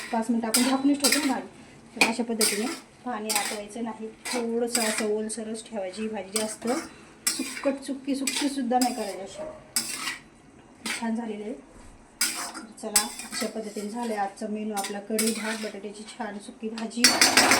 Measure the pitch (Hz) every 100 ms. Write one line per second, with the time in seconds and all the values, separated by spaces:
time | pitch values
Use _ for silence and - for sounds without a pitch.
0 | - 226 226 233 226 233 254 262 285 277
1 | 262 269 277 226 - - - - - -
2 | 220 226 233 220 214 202 254 330 - -
3 | 254 214 214 208 202 214 202 233 226 220
4 | 220 - - 247 233 233 240 233 220 214
5 | 214 214 214 226 220 226 - 226 190 196
6 | 220 214 190 208 214 - 226 302 - -
7 | - - - - 269 - 277 269 - 269
8 | - 269 269 - 285 269 233 247 247 226
9 | 202 185 190 - 208 - - - - -
10 | - - - - - - - - 220 -
11 | 226 226 226 208 208 285 - - - -
12 | - - - - - - 220 - 220 208
13 | 226 - - - 226 220 208 220 208 240
14 | 233 208 196 - 214 214 214 202 196 202
15 | 202 220 220 214 220 220 214 196 208 202
16 | 220 - 214 202 - - 220 226 220 233
17 | 254 - - - -